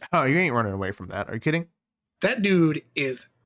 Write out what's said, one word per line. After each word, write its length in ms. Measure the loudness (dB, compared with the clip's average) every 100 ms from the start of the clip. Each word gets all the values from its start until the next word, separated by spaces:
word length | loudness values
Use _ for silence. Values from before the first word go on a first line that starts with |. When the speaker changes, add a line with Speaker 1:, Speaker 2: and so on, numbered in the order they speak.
| -2
Speaker 1:
Oh, 100 | 0
you 140 | 2 2
ain't 180 | 2 0
running 180 | 0
away 200 | -2 -4
from 160 | -6 -8
that. 180 | -8 -6
Are 40 |
you 80 | -4
kidding? 260 | -2 -2 -4 _ _ _ _ _
Speaker 2:
That 200 | -2 0
dude 400 | 2 4 4 2 -6 -6
is 320 | -4 -4 -10 _